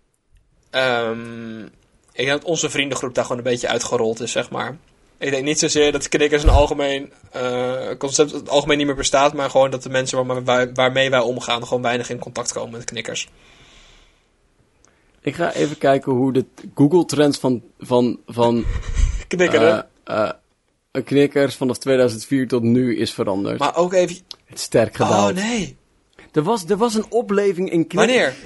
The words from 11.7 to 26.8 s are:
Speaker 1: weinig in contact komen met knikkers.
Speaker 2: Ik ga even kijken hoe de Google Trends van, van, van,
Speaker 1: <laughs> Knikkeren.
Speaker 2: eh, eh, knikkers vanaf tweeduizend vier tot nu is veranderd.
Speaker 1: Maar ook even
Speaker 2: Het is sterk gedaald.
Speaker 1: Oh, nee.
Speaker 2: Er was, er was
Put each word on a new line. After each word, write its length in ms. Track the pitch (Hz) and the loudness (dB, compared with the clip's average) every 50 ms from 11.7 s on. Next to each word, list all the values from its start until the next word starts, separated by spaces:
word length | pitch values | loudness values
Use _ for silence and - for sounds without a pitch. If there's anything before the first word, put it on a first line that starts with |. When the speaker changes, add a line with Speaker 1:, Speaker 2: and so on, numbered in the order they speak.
| 135 123 123 | -4 -2 0
Speaker 1:
weinig 260 | 120 120 123 120 - | 0 -2 -2 -4 -6
in 100 | 123 123 | -8 -10
contact 340 | - 123 120 117 123 - - | -10 -10 -10 -8 -8 -6 -6
komen 180 | - 110 120 | -8 -8 -10
met 120 | 117 117 120 | -12 -12 -10
knikkers. 440 | - 117 110 110 - - - - - _ _ _ _ _ - - - - - - - - _ _ _ _ _ _ _ _ _ _ _ _ _ _ _ _ _ _ _ _ _ _ _ _ _ | -8 -8 -8 -6 -6 -8 -8 -10 -12 _ _ _ _ _ -20 -20 -20 -20 -20 -20 -20 -20 _ _ _ _ _ _ _ _ _ _ _ _ _ _ _ _ _ _ _ _ _ _ _ _ _
Speaker 2:
Ik 140 | - 147 135 | -8 -8 -4
ga 180 | 165 170 160 - | -4 -4 -2 -2
even 240 | 131 156 147 147 | -2 -2 -2 -2
kijken 340 | - - 139 135 139 - - | 0 2 2 2 2 2 0
hoe 220 | 135 123 131 135 123 | 0 0 0 0 0
de 120 | 131 117 - _ - - - - | 0 -2 -4 _ -20 -20 -6 0
Google 300 | - 139 147 170 180 160 | 2 4 4 6 4 2
Trends 320 | - - 139 147 147 139 | 2 2 2 2 2 2
van, 260 | - - 135 127 113 117 - _ - | 0 0 -2 -2 -2 -4 -10 _ -14
van, 400 | - - 127 123 123 120 - - _ | -4 0 2 4 4 2 0 -4 _
van, 400 | - 117 117 120 117 120 117 104 - - - - - - | -6 0 2 2 2 2 2 0 -2 -4 -4 -6 -4 0
Speaker 1:
<laughs> 340 | - - - - - - | 2 2 2 2 0 -6
Knikkeren. 600 | - - 180 180 165 - 147 113 113 110 107 - - _ _ - | -4 0 0 2 4 4 4 4 4 4 2 -2 -8 _ _ -10
Speaker 2:
eh, 260 | - 110 107 107 90 - - _ _ _ _ _ _ _ _ _ _ | -4 -2 -2 -2 -2 -4 -8 _ _ _ _ _ _ _ _ _ _
eh, 120 | - 135 120 | -8 -8 -4
knikkers 520 | - 135 139 143 143 - 147 139 135 123 | 0 2 4 4 4 2 2 0 0 0
vanaf 220 | - 139 127 120 | -2 -2 -2 -2
tweeduizend 480 | - - 135 135 127 127 123 110 110 - | -2 0 2 2 4 4 2 0 -2 -4
vier 220 | - 139 135 131 | -2 0 0 0
tot 160 | 113 135 120 113 | 0 0 0 2
nu 340 | 113 117 127 127 123 117 | 4 4 4 2 2 0
is 160 | - 113 107 - | 0 -2 -2 -2
veranderd. 460 | - 113 107 95 98 101 110 117 123 | -4 -2 -2 -2 -2 -2 -2 -2 -2
Speaker 1:
Maar 160 | 139 143 - | -2 0 2
ook 180 | - 180 180 190 | 0 0 2 2
even 220 | 185 180 170 175 - _ - - _ _ | 2 2 0 -2 -8 _ -20 -20 _ _
Speaker 2:
Het 120 | - - | -18 -14
is 60 | - - | -12 -6
sterk 320 | - - 135 113 104 - | 0 2 2 2 2 0
gedaald. 340 | - 123 107 117 104 101 101 95 | 0 0 2 2 4 2 2 0
Speaker 1:
Oh, 60 | 185 202 | 0 -2
nee. 340 | 226 247 226 175 135 127 _ _ _ _ _ _ _ _ - - - | -2 -2 -4 -4 -6 -10 _ _ _ _ _ _ _ _ -20 -16 -6
Speaker 2:
Er 120 | - 156 151 | -2 -2 0
was, 220 | 175 233 220 175 156 | 0 0 -2 -2 -2
er 80 | 208 | -2
was 160 | 190 | 0